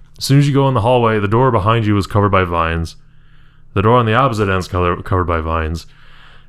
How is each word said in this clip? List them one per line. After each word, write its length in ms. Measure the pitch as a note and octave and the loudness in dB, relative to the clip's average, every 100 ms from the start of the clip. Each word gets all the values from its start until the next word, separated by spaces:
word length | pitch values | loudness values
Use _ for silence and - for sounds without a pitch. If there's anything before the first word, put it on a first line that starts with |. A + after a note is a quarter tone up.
| - - | -20 -8
As 80 | - | 0
soon 140 | C#3 | 2
as 80 | C#3+ | 2
you 60 | |
go 140 | C#3 C3+ | 2 0
in 60 | |
the 80 | B2+ | 0
hallway, 380 | A2 B2+ A2+ A2 | 2 2 2 0
the 80 | G2+ | 0
door 240 | A2+ C3 | 0 2
behind 340 | A#2 G2 A#2 G#2+ | 2 2 0 0
you 100 | G2+ | 0
is 100 | F#2 | 0
covered 220 | G#2 G2+ | 0 2
by 120 | G2 | 2
vines. 520 | F2+ E2+ E2 E2 D#2+ - - - - - - - - G2 | 0 -2 -2 -4 -6 -12 -20 -20 -20 -20 -20 -20 -8 -2
The 60 | |
door 160 | G#2 B2 | 2 2
on 80 | A2 | 2
the 80 | A2+ | 0
opposite 340 | C3+ G#2+ G2+ | 0 0 -2
end 100 | F#2+ | -2
is 80 | F2 | -4
color, 340 | F#2 F2 F2 | -2 -2 -2
covered 200 | - F#2 E2+ | -2 -2 0
by 140 | E2 | -2
vines. 460 | D#2+ E2 D#2+ D#2+ - - - - - - | -2 -4 -4 -6 -10 -20 -20 -20 -20 -20